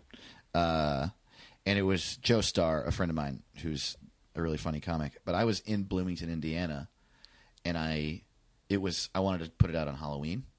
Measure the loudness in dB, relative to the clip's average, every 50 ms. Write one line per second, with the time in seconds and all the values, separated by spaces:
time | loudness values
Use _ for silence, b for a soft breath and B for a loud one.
0 | -20 _ B B B B B B B B 0 2 4 4 4 4 2 2 2 2
1 | 0 -2 -4 -8 _ B B B B B B B _ 2 2 4 4 4 2 2
2 | 0 -4 -6 -4 2 4 4 4 4 4 4 4 4 4 4 2 0 0 0 0
3 | 0 0 0 0 -2 -2 -4 -8 -10 _ _ -8 -6 -4 -4 -2 -4 -4 -6 -8
4 | -14 -20 -20 _ _ _ _ -2 -2 0 0 -2 -2 -2 -4 -4 -2 -2 -2 -2
5 | -2 -4 -6 -8 -6 -2 0 2 2 2 0 -2 -2 -2 -2 -2 -2 -2 -2 -2
6 | 0 -2 -2 -4 -4 -4 -4 -4 -2 -2 -2 -2 -2 -2 -4 -6 -8 -12 -16 b
7 | b b b b b b b b b b b b _ -2 -2 0 0 0 0 0
8 | 0 -2 -4 -6 -8 _ _ _ _ _ _ _ _ _ 0 0 0 0 -2 -2
9 | -4 -2 0 0 2 2 2 0 -4 -8 0 _ 2 2 4 0 -2 -2 -4 -6
10 | -6 -6 -4 -4 -4 -4 -4 -4 -6 -10 -16